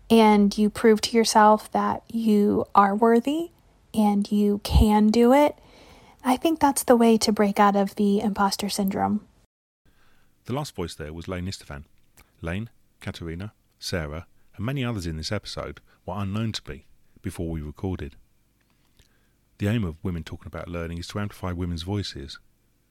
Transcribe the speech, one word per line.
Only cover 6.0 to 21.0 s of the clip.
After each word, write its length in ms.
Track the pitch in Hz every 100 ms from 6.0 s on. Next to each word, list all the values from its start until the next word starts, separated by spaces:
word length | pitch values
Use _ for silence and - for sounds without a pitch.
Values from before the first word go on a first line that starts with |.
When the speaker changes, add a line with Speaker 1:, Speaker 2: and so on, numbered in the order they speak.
| _ _
Speaker 1:
I 120 | 254 254
think 220 | 330 320
that's 240 | 285 269
the 140 | - 240
way 200 | 233 220
to 140 | -
break 280 | 214 208 202
out 160 | 208 202
of 180 | 196
the 260 | - 202 202
imposter 480 | 214 196 202 - 196
syndrome. 580 | - 196 190 196 208 - _ _ _ _ _ _ _ _ _ _ _ -
Speaker 2:
The 60 |
last 220 | 135 151
voice 200 | - 85
there 180 | - 76
was 160 | 82 82
Lane 180 | 90 90
Istefan. 380 | - - 73 73 _ _ _ _ _
Lane, 280 | 85 92 117 _ _ _
Katerina, 520 | - - 85 85 104 _ _ _
Sarah, 480 | - 90 76 78 - _ _ -
and 100 | 107
many 180 | 143
others 220 | 120 110 85
in 100 | 78
this 160 | -
episode 480 | 104 - - - - _ _
were 120 | - 92
unknown 360 | 101 104 113
to 180 | - -
me 160 | 67 _ _ _ _
before 260 | - - 85
we 120 | 82
recorded. 560 | 73 - 98 90 71 - _ _ _ _ _ _ _ _ _ _ _ _ _ _
The 100 | 101
aim 160 | 117
of 120 | 90 78
Women 200 | 98 87
Talking 240 | 78 - 87
About 220 | 85 80
Learning 300 | 87 82
is 100 | 85